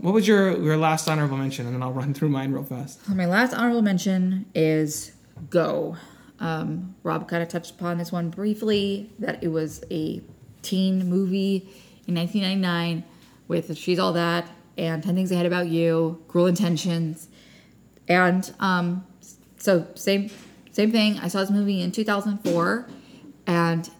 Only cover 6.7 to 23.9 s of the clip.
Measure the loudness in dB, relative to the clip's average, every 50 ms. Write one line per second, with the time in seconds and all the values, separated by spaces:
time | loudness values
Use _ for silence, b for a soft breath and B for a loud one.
6.7 | -6 -6 -8 -10 -14 -8 -6 -4 -4 -4 -4 -4 -2 -2 -2 -2 -4 -8 -8 -8
7.7 | -12 -8 -6 -4 -4 -4 -4 -4 -4 -4 -4 -4 -4 -4 -2 -2 -2 0 0 0
8.7 | 2 2 2 0 -2 -4 -6 -12 -10 -6 -6 -6 -4 -4 -4 -2 0 0 -2 -2
9.7 | -6 -10 -10 -8 -6 -4 -4 -4 -6 -8 -10 -16 -20 -20 -20 -20 -20 -16 -6 -4
10.7 | 0 2 2 2 2 2 0 0 0 0 2 2 0 0 0 0 0 -2 -4 B
11.7 | B B B B B B B -4 -2 -2 -2 -2 -2 -2 0 0 0 0 0 0
12.7 | 0 0 0 0 -2 -4 -6 B B B B B B B B -2 -2 -2 -2 -4
13.7 | -8 -6 -2 -2 0 2 2 2 2 2 2 2 0 -2 -2 -6 -12 -20 -20 -14
14.7 | -8 -4 -2 -2 -2 -2 -2 0 0 0 0 0 0 2 2 2 2 0 0 0
15.7 | 2 2 4 4 4 4 2 0 -2 -6 -10 -2 2 4 4 4 4 2 2 0
16.7 | 0 0 0 -2 -2 0 -2 -4 -4 -8 -12 -20 B B B B B B B B
17.7 | B B -20 -20 _ -12 _ 2 4 6 6 6 4 2 0 -4 -6 -4 -2 0
18.7 | 0 0 0 -2 -2 -4 -8 -12 -18 -20 -20 -20 -20 -20 -20 -20 -20 -4 0 2
19.7 | 2 2 2 -2 -10 -6 -2 0 0 0 0 -4 B B B B B B B B
20.7 | -2 0 2 2 4 4 2 2 2 0 -4 -4 -2 -2 0 2 2 2 2 2
21.7 | 0 0 -2 -2 -2 -2 0 0 0 0 0 -2 -4 -2 0 0 2 2 2 2
22.7 | 0 -2 -4 B B B B B B B B B -20 -10 -4 0 2 2 4 2
23.7 | 2 0 -2 -6